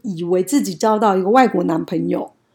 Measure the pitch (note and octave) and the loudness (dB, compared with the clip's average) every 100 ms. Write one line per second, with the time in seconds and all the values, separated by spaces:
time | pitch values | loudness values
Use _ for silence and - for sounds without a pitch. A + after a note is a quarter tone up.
0 | A3+ E3 E3+ F#3 F#3 C#4+ F#3+ D#3+ A3 G#3+ | -10 -6 -2 0 0 0 -2 -2 0 2
1 | G#3+ F#3+ F#3 B3 B3 F3+ F3+ D#3+ E3+ E3+ | 2 2 4 4 4 2 -2 -2 -4 -4
2 | E3+ F3+ - _ _ | -4 -4 -6 _ _